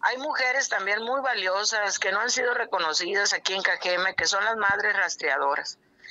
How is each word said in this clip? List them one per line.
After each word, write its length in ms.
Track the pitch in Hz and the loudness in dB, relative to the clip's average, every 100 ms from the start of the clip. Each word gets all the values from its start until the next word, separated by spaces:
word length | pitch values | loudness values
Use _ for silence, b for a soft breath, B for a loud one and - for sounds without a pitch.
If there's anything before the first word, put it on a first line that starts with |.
Hay 160 | 214 254 | -2 -2
mujeres 500 | 294 262 254 269 254 | -2 0 0 0 0
también 340 | 214 196 214 | -2 0 -2
muy 180 | 233 269 | -2 -2
valiosas 760 | 262 220 185 190 214 220 202 190 | 0 0 0 0 0 0 0 0
que 140 | 196 | 0
no 80 | 202 | 0
han 100 | 240 | 0
sido 240 | 247 240 | 0 0
reconocidas 800 | 240 233 190 160 151 175 202 202 | 0 -2 0 0 0 0 0 0
aquí 220 | 185 - | 0 0
en 80 | 190 | 0
Cajeme, 520 | 190 175 180 180 190 | 0 0 0 2 0
que 120 | - 165 | 0 0
son 180 | 196 | 2
las 120 | 214 226 | 0 2
madres 380 | 202 202 208 196 | 2 2 2 2
rastreadoras. 840 | 175 - 151 139 139 151 - - _ B B | 0 -2 0 2 2 0 -4 -12 _ B B